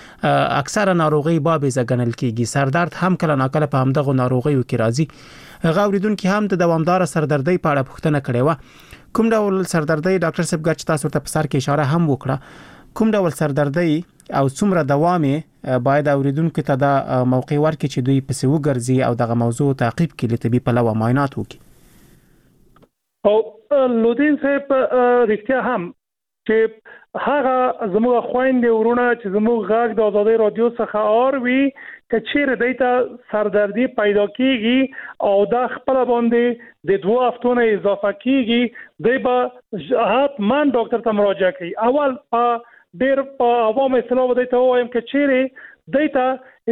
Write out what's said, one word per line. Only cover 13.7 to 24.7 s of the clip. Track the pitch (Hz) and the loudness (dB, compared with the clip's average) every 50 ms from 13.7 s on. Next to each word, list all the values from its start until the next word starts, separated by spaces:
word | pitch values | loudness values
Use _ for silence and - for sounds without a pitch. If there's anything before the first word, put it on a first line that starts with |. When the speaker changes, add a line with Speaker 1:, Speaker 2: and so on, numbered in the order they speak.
| 135 175 175 165 151 160 175 - _ _ - - - 139 | 0 0 0 0 0 -2 -4 -8 _ _ -14 -6 -2 0
Speaker 1:
او | 139 135 | 0 0
څومره | 135 - 208 202 185 170 147 | 0 0 0 0 2 2 2
دوام | 135 143 143 160 175 180 175 151 | 2 2 2 2 2 2 2 2
یې، | 135 139 156 160 _ _ _ - - | 0 0 -2 -4 _ _ _ -6 -4
آه، | 131 127 | -2 0
باید | 123 139 139 147 143 147 | 2 2 2 2 2 2
اوریدونکو | 143 139 135 139 135 151 165 165 - 160 | 0 0 0 0 0 0 -2 -2 -2 -2
ته | 147 - 147 | -2 -2 0
دا، | 127 143 143 139 139 | 0 2 2 2 0
آه، | - - 131 127 127 | 0 0 0 0 2
موقع | 127 127 127 127 - 151 | 2 2 0 0 0 0
ورکړي | 147 151 156 160 - - 139 - | 0 0 0 0 -2 -4 -6 -4
چې | - | -2
دوی | 123 131 135 135 | 0 0 0 0
پسې | 135 - 127 - - 131 147 | 0 -2 -4 -2 0 0 0
وګرځي | 160 143 147 117 123 117 127 127 131 123 120 | 2 0 0 -2 -2 -2 0 0 0 0 0
او | 120 | -2
دغه | 113 120 113 120 | -2 -2 -2 0
موضوع | 120 117 117 117 - 143 139 135 | 0 0 0 0 0 0 -2 0
تعقیب | 139 127 117 - - 170 156 | 0 -2 -2 0 0 -2 -2
کړي، | - - - 113 | -2 -4 -4 -4
له | 117 | -2
طبي | 117 - 113 120 123 | -2 -2 0 0 0
پلوه | - 127 117 120 120 113 107 | 0 0 0 2 2 0 0
معاینات | 110 110 117 123 143 143 135 - - | 0 0 0 0 0 0 -2 -4 -8
وکړي؟ | 101 - - - - - - _ - - - - - - - - _ _ _ _ _ _ _ _ _ _ _ - - _ _ _ _ _ _ _ - | -10 -10 -12 -20 -20 -20 -20 _ -20 -20 -20 -20 -20 -20 -20 -20 _ _ _ _ _ _ _ _ _ _ _ -20 -20 _ _ _ _ _ _ _ 0
Speaker 2:
او، | 202 208 220 220 - - - - - | 2 2 2 0 -2 -6 -20 -8 -2
آه، | 294 277 262 254 | 0 2 2 2
لودین | 240 226 220 233 233 233 285 302 285 - | 2 2 2 0 2 2 0 0 0 0
صاحب، | - 277 277 277 277 277 | 0 -2 -2 -2 -2 -2